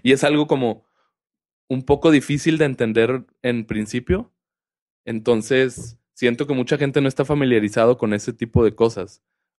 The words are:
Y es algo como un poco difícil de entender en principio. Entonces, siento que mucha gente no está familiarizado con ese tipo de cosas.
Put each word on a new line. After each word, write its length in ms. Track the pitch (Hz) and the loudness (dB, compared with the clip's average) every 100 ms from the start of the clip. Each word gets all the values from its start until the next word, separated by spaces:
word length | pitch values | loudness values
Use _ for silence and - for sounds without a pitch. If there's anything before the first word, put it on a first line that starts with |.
Y 100 | 123 | 2
es 120 | 135 | 2
algo 220 | 147 147 151 | 4 0 0
como 400 | 143 120 - _ _ _ _ _ _ _ _ _ | 0 -2 -6 _ _ _ _ _ _ _ _ _
un 140 | 131 | -6
poco 280 | 131 143 165 | 0 2 4
difícil 460 | 147 - 143 160 160 | 4 2 -2 0 0
de 80 | |
entender 640 | 147 127 117 113 113 131 - _ | 0 0 -2 2 0 -2 -8 _
en 240 | 127 120 107 | -6 -4 -4
principio. 640 | 107 107 120 - 185 240 _ _ _ _ _ _ _ | -6 -4 -6 -2 -4 -4 _ _ _ _ _ _ _
Entonces, 920 | - 113 110 113 107 131 131 - - - _ | -10 -6 0 0 2 0 0 -4 -16 -20 _
siento 320 | - 123 120 143 | -4 -2 -2 -4
que 80 | |
mucha 240 | 131 127 143 | -4 -2 -2
gente 220 | 139 143 | 0 0
no 80 | 135 | 0
está 160 | 135 | -2
familiarizado 720 | 139 147 135 117 104 120 113 120 | -2 0 2 2 2 2 2 2
con 160 | 110 | 0
ese 180 | 104 - | -4 -6
tipo 320 | 117 117 127 | -8 -2 2
de 100 | 113 | 2
cosas. 480 | - 113 110 92 - _ _ _ _ | 2 0 0 -10 -16 _ _ _ _